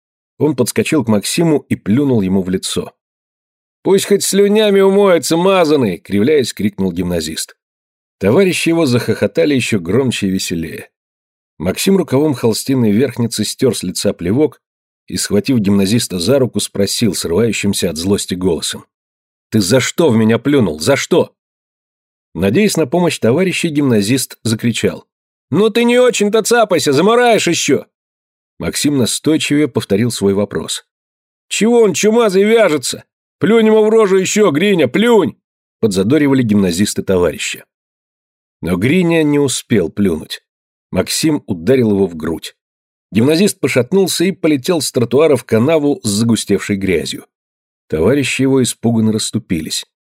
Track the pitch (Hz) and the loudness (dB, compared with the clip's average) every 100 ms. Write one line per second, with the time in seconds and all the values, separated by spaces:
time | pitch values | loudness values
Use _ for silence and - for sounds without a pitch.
0 | _ _ _ _ 147 131 117 - 107 156 | _ _ _ _ -2 0 -2 -2 -2 -2
1 | 113 104 - - 170 143 - 131 - 139 | 0 -2 -2 -2 0 0 -2 -6 -2 0
2 | 143 120 95 95 90 92 - - - _ | 2 0 0 -2 -2 -6 -4 -8 -8 _
3 | _ _ _ _ _ _ _ _ - 190 | _ _ _ _ _ _ _ _ -2 0
4 | - 202 - 190 202 208 214 196 190 196 | 0 -2 0 0 2 2 2 4 4 4
5 | 202 170 143 165 185 190 160 151 113 85 | 4 2 0 0 2 2 2 2 0 -4
6 | - 101 117 156 120 - 101 - 95 85 | -4 0 2 2 0 -4 -6 -2 -4 -2
7 | 90 87 78 78 - _ _ _ _ _ | -4 -4 -4 -10 -12 _ _ _ _ _
8 | _ _ 98 143 190 160 165 165 151 120 | _ _ 0 2 2 0 0 0 2 0
9 | 117 104 104 - 156 139 - 110 82 110 | -2 -2 -2 0 0 0 -2 -4 0 0
10 | 131 - 98 92 - 87 78 - - _ | 0 -2 -2 -4 -4 -6 -8 -12 -18 _
11 | _ _ _ _ _ _ 82 - 190 196 | _ _ _ _ _ _ -6 -2 0 0
12 | 170 131 156 131 120 104 - 135 113 101 | 2 0 0 0 -2 -2 -2 0 2 2
13 | 135 120 117 - 104 - 131 - 92 - | 0 -2 -4 -4 -6 0 -2 0 -6 -4
14 | 104 - 87 117 151 - _ _ _ _ | -6 -4 -2 0 0 -4 _ _ _ _
15 | _ 92 - 101 101 127 98 101 95 117 | _ -8 -2 -2 0 0 2 0 2 0
16 | - 92 85 139 123 104 - 104 101 - | -2 -4 0 0 0 -2 -6 -4 -4 0
17 | 110 80 85 85 117 98 101 95 92 78 | -2 -2 -4 -2 0 -2 -4 -2 -4 -4
18 | 90 101 - 90 92 76 - - - _ | -2 -2 -2 -4 -2 -2 -6 -10 -16 _
19 | _ _ _ _ _ 113 90 123 - - | _ _ _ _ _ -2 0 0 0 0
20 | 165 113 110 117 143 143 98 78 82 135 | 2 2 2 0 0 0 0 -2 -2 -2
21 | - 170 - _ _ _ _ _ _ _ | 0 0 0 _ _ _ _ _ _ _
22 | _ _ _ 80 95 143 208 - 147 175 | _ _ _ -4 0 2 0 0 -2 0
23 | 175 - 110 139 190 - 170 147 143 110 | -2 0 0 0 0 -2 -4 0 2 0
24 | 98 131 - - 107 113 120 110 98 78 | 0 -2 -4 -8 -4 -2 -2 -2 -4 -4
25 | - _ _ _ _ 151 220 220 233 247 | -14 _ _ _ _ 0 0 2 2 4
26 | 247 - 202 220 196 240 214 170 - 135 | 2 2 0 0 2 2 2 0 2 2
27 | 190 240 247 202 175 165 - 131 - _ | 2 4 4 2 0 -2 0 -2 -2 _
28 | _ _ _ _ _ _ 80 - 147 143 | _ _ _ _ _ _ -8 -2 -2 0
29 | 107 - - 156 - 143 147 - - 98 | -2 -2 -2 -2 0 0 0 -4 -2 -2
30 | 120 - 98 98 101 - - - - _ | -2 -2 -2 0 -4 -6 -8 -10 -12 _
31 | _ _ _ _ _ - 214 240 214 170 | _ _ _ _ _ -2 2 4 2 2
32 | 208 226 220 185 208 226 196 151 - - | 2 2 2 2 2 4 2 0 -4 -10
33 | - _ _ _ - 226 220 220 214 220 | -14 _ _ _ 2 4 4 4 4 4
34 | 208 190 185 202 202 143 202 185 127 175 | 4 2 0 0 2 2 2 2 2 2
35 | 233 226 151 - _ _ _ _ 113 92 | 4 4 2 -6 _ _ _ _ -2 0
36 | 98 151 143 135 120 104 92 85 104 - | 0 2 2 2 2 2 2 0 -2 -2
37 | 92 92 87 71 - - - _ _ _ | -2 0 0 -2 -10 -10 -16 _ _ _
38 | _ _ _ _ _ _ 80 90 113 185 | _ _ _ _ _ _ -4 0 2 2
39 | 170 165 151 147 139 - - 113 80 - | 2 2 2 2 0 -4 -2 0 0 0
40 | 98 78 - - _ _ _ _ _ 87 | -2 -2 -8 -16 _ _ _ _ _ -6
41 | - - 156 147 - 87 85 135 113 98 | -4 -2 -2 -2 -4 -6 0 2 2 2
42 | 95 82 78 80 - - _ _ _ _ | 0 -2 -8 -8 -12 -20 _ _ _ _
43 | _ 95 127 160 202 - 139 170 - 190 | _ 0 2 2 0 0 -2 -2 0 0
44 | 185 - 180 185 165 147 127 170 - - | 0 0 -2 -2 -2 -2 -2 -2 -2 -2
45 | 117 143 160 131 - 110 127 160 143 143 | 0 2 4 2 0 0 2 2 2 -2
46 | 107 101 117 107 - 98 - 101 92 82 | -2 -2 0 0 0 -2 -2 -4 0 -2
47 | 69 - - _ _ _ _ _ _ 78 | -4 -12 -16 _ _ _ _ _ _ -2
48 | 90 143 127 - 135 135 120 - 117 113 | 0 0 -2 -2 0 2 0 -2 -2 0
49 | 110 107 - 110 - 85 76 - - _ | 0 -2 -4 -8 -4 -6 -6 -10 -12 _